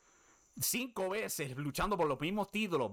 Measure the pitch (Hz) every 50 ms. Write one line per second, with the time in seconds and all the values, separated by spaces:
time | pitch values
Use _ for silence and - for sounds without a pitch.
0 | _ - - - - - - - _ _ _ - - - - 233 254 254 - 196
1 | 190 185 190 220 208 190 - - 147 127 127 131 147 143 135 - 180 202 208 180
2 | 170 151 135 - 143 165 202 214 190 - - 208 220 196 170 143 123 104